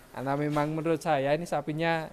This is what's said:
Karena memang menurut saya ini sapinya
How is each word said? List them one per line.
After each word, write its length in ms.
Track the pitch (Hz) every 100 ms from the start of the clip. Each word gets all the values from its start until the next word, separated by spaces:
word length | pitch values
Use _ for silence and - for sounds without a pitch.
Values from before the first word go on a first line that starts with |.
| -
Karena 240 | - 135
memang 360 | 139 147 147 147
menurut 280 | 160 160 160
saya 360 | 175 143 139
ini 80 | 156
sapinya 640 | 175 151 151 156 165 165 156